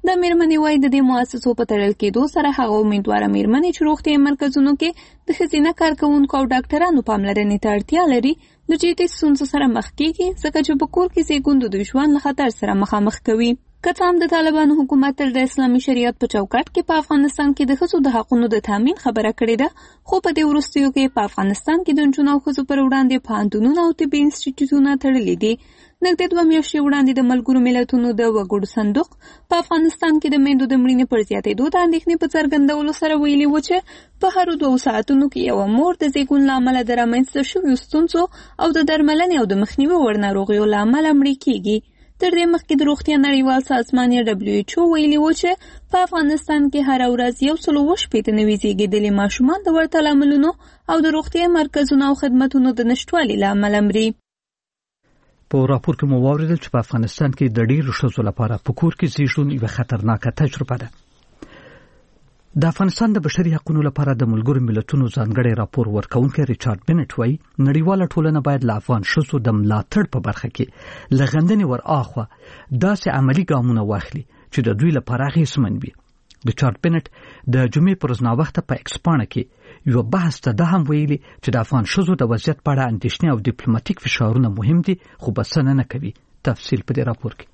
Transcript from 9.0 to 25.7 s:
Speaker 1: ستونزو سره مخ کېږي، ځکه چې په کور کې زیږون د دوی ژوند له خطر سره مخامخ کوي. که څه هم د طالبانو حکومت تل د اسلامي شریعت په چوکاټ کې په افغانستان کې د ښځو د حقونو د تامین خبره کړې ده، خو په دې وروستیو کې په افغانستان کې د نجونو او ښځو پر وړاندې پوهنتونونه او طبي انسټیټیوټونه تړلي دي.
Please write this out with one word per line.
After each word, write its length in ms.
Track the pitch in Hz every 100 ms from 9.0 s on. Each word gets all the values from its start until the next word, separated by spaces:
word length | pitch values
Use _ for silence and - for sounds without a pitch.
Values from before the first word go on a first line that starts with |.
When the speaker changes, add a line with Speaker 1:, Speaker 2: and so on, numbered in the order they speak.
| 349 -
Speaker 1:
ستونزو 300 | 311 277 277
سره 120 | 285 269 226
مخ 120 | - -
کېږي، 280 | 302 320 370 381
ځکه 160 | 302 311 294
چې 60 | 277
په 60 | 302 -
کور 120 | 359
کې 100 | - 320
زیږون 280 | 294 269 277
د 60 | 233
دوی 120 | 190 202
ژوند 240 | 262 302 285
له 140 | 285
خطر 260 | 269 269 -
سره 180 | 208 196
مخامخ 440 | 202 208 208 - -
کوي. 300 | 220 233 247 _ _ 349
که 60 | 349
څه 60 | 359
هم 100 | 349
د 60 | 320
طالبانو 420 | 330 320 311 302 294
حکومت 360 | 269 277 277 269
تل 100 | 277
د 120 | 254 262
اسلامي 340 | - 254 247
شریعت 340 | 254 247 240 -
په 60 | 240
چوکاټ 340 | 214 196 240 320
کې 80 | - -
په 80 | 320
افغانستان 520 | 302 294 277 - 285
کې 100 | 277 262
د 40 | 277
ښځو 180 | 349 349 269
د 80 | 226
حقونو 340 | - 240 233
د 80 | 214 214
تامین 300 | 202 247 392
خبره 280 | 262 220 214 220
کړې 160 | 226 226
ده، 80 | 294 - - _ -
خو 120 | 381 349
په 80 | 311
دې 60 | 311
وروستیو 420 | 294 285 285 277 269
کې 180 | 269 240
په 60 | 202
افغانستان 500 | - 196 202 - 330 359
کې 80 | 277
د 120 | 294
نجونو 260 | 269 285 285
او 60 |
ښځو 200 | 294 277 269
پر 80 | 277
وړاندې 440 | 262 269 262 254 -
پوهنتونونه 500 | 214 208 208 233 320 339
او 100 | 330
طبي 180 | 311 294 294
انسټیټیوټونه 640 | 294 - 262 277 285 277 277 269
تړلي 300 | 262 190 175
دي. 100 | 214 233 -